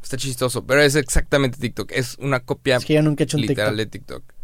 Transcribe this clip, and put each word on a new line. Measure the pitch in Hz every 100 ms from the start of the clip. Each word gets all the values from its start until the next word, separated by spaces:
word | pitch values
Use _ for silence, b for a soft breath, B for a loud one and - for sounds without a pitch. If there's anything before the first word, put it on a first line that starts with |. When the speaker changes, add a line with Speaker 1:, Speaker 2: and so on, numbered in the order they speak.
Speaker 1:
Está | - 127
chistoso, | 135 127 127 123 -
pero | 135
es | 147 147
exactamente | 131 160 - 143 135 123
TikTok. | 120 - 101
Es | 127 127 -
una | 139 131
copia | - 139 139 127
Speaker 2:
Es | -
que |
yo | 151
nunca | 151 143
he | 139
hecho | 151
un |
Speaker 1:
literal | 117 127 107 107
Speaker 2:
TikTok. |
Speaker 1:
de | 107
TikTok. | - - 64 - -